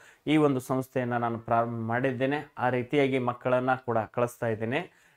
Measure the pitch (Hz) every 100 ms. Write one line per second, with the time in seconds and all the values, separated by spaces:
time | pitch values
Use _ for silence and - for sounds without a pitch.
0 | - - - 156 147 131 - 131 127 135
1 | 123 120 117 113 - 117 117 117 113 120
2 | 135 120 131 143 147 - 123 127 120 147
3 | 135 131 123 120 127 127 127 127 - 113
4 | 104 - 120 - 120 104 113 139 - _
5 | _